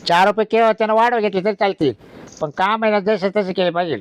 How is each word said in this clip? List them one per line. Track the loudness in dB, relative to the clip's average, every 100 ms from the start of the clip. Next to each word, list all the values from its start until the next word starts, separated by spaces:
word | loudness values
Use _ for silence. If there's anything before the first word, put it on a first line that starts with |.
| 0
चार | 2 2
रुपये | 2
किंवा | 0 2 2
त्यानं | 2 0
वाढव | 2 2 2
घेतली | 0 -2
तरी | -4
चालतील, | -2 -2 0 -2 -2 -10 -20 -20 -10
पण | -10
काम | -4 -2 0
आहे | 0
ना | 0
जसे | 0 -2 0 -2
तसे | -4
केले | -2 -2
पाहिजे. | 0 -4 -4